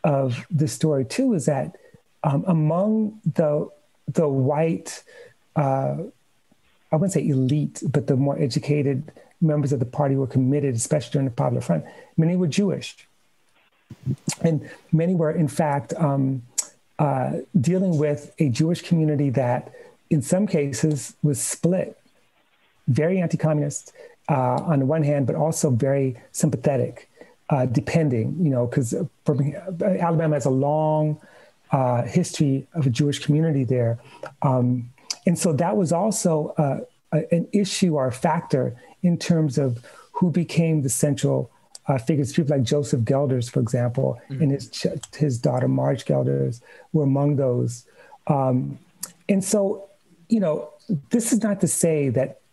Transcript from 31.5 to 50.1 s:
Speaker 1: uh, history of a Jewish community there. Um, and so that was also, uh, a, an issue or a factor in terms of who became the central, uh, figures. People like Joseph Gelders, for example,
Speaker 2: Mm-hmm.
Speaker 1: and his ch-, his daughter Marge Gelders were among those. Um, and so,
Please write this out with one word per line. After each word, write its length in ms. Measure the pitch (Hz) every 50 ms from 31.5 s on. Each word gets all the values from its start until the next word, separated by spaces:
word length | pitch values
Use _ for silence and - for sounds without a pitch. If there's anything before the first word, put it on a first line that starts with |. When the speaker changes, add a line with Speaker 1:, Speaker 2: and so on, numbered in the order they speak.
| _ _ _ _
Speaker 1:
uh, 320 | - 139 131 127 123 120 120
history 600 | - - 185 170 - - - 156 139 135 135 - _ -
of 120 | 170 135
a 40 | 135
Jewish 300 | 113 - 151 143 139 -
community 440 | - - 143 151 160 165 147 139 131
there. 340 | 113 127 123 120 113 113 113 - - - - - - - _
Um, 480 | - 143 127 127 123 123 123 127 120 123 - _ _ _ - - _
and 120 | 190 170
so 140 | 165 - 180 151
that 220 | 123 170 175 214
was 140 | 208 190 139
also, 640 | 170 165 196 220 190 - - 180 160 151 156 - -
uh, 220 | - 151 139 131 - - - _ _ _ _
a, 220 | - 151 156 - 170
an 140 | 170 - -
issue 440 | - 202 208 185 - - 190 180 151
or 120 | 143 131
a 40 | 127
factor 600 | 117 - - 127 156 165 - - - 135 127 127 117 - - - - _ -
in 140 | 180 170
terms 400 | 160 - - 170 160 156 147 120
of 260 | 156 139 131 120 117 - - - - - _ -
who 160 | - 180 180
became 500 | 143 180 165 - - - 170 165 160 151
the 80 | 135 139
central, 600 | - - - 151 139 - - 139 135 131 131 - _ _ _ _ _ - _
uh, 100 | - 139
figures. 340 | 131 - - 165 135 143 110
People 240 | - - 160 135 151
like 80 | 139 123
Joseph 380 | - 147 147 143 - - 127
Gelders, 480 | 113 - 139 135 147 143 131 127 117 120
for 100 | - 135
example, 600 | 123 113 - 123 120 120 120 135 135 135 131 - - -
Speaker 2:
Mm-hmm. 120 | 139 131 165
Speaker 1:
and 80 | 135
his 180 | 139 139 - -
ch-, 460 | - - - - - 156 - - -
his 220 | - 151 147 123 117
daughter 280 | - 147 127 127 127
Marge 380 | 131 131 131 131 139 - - -
Gelders 560 | - 143 135 127 127 139 139 135 131 120 120 _ - - - - _ -
were 100 | 156 147
among 320 | 139 135 139 143 147 147
those. 480 | 135 139 127 123 123 123 120 120 120 - _ _ - - - - _ _
Um, 500 | - 156 139 135 131 127 127 139 139 135 - - _ _ _ - - - _ _
and 160 | - 208 190 190
so, 420 | - - 208 196 196 - - - - _ _ _ _